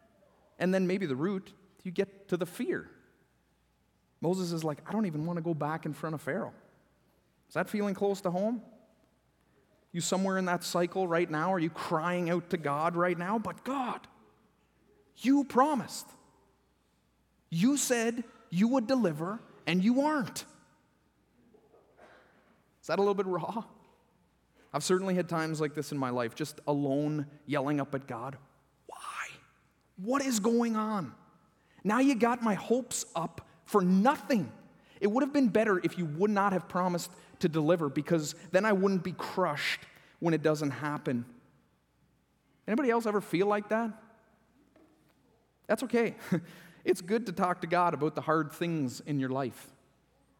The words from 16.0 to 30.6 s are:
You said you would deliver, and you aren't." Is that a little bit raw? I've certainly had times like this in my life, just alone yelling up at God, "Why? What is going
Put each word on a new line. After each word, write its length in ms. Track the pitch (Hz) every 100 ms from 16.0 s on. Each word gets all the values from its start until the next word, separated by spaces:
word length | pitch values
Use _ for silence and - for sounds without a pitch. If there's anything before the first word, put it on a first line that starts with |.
| - - _ _ _ _ _ _ _ _ _ _ _ _ -
You 260 | 165 233 285
said 480 | - 240 226 233 - - -
you 180 | 175 226
would 180 | 269 220
deliver, 540 | 262 190 147 170 226 - - -
and 180 | 180
you 160 | 202 247
aren't." 440 | 294 302 185 - - - _ _ _ _ _ _ _ _ _ - _ _ _ _ - - _ _ _ _ _ _
Is 60 | -
that 120 | 175
a 40 |
little 120 | 202
bit 120 | 196 185
raw? 380 | 175 160 214 - - - _ _ _ _ _ _ _ _
I've 100 | 147
certainly 320 | 147 185 190
had 140 | 180 170
times 320 | 170 160 156
like 140 | 156
this 180 | 151 139
in 60 | 147
my 120 | 131
life, 240 | 123 117
just 260 | - 151 - -
alone 600 | 143 143 139 151 151 143 - -
yelling 320 | 143 135 147
up 140 | 135
at 140 | 135 -
God, 280 | 117 131 139 - _ _ _ -
"Why? 420 | - - - - - - _ _ _ _ -
What 260 | 196 277
is 180 | 269 220
going 340 | 220 233